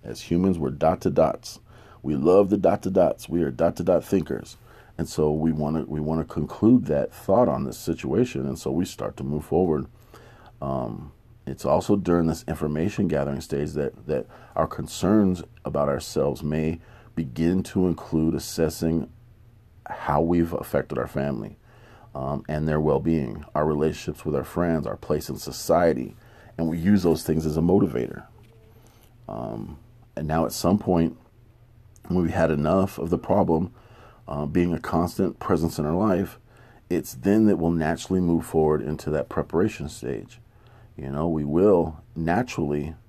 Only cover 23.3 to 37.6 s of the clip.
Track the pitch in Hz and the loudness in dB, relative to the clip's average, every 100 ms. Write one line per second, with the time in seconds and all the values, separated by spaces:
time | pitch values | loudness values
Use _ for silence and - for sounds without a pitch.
23.3 | 55 - - 78 73 78 73 - 76 82 | -8 -8 -2 0 2 0 -2 -10 -8 -4
24.3 | 73 64 - 87 80 71 - - 76 - | -4 -4 -2 0 0 -2 -8 -4 -4 -4
25.3 | 69 - 67 - 80 87 67 57 - - | -10 -10 -10 0 2 4 2 -4 -12 -20
26.3 | - - - 82 85 85 104 87 78 - | -20 -20 -6 -4 -2 4 4 4 2 2
27.3 | 78 80 76 85 95 90 60 60 - - | 0 0 0 4 4 4 0 -4 -8 -16
28.3 | - - - - - - _ _ _ - | -20 -20 -20 -20 -20 -20 _ _ _ -12
29.3 | 52 58 55 50 76 - - - - 78 | -10 -8 -10 -12 -14 -20 -20 -16 -8 -2
30.3 | 78 76 - 85 104 - 90 82 - _ | 0 0 0 2 2 4 2 2 -2 _
31.3 | _ - _ _ - - - - 90 85 | _ -20 _ _ -20 -20 -20 -4 0 0
32.3 | 90 80 76 73 95 95 - 85 85 - | 2 2 2 2 2 0 -4 -2 -2 2
33.3 | 90 85 80 90 - - - - - - | 2 4 2 0 -8 -20 -20 -20 -20 -10
34.3 | 71 73 82 87 80 - 85 90 - 95 | -8 -2 0 2 0 -2 0 0 0 -4
35.3 | - - 87 80 80 76 85 107 90 98 | -4 0 0 0 -2 -2 0 0 0 -2
36.3 | - - - - - _ 90 - 64 95 | -8 -20 -20 -20 -20 _ -4 -4 -4 2
37.3 | 104 107 87 | 4 6 4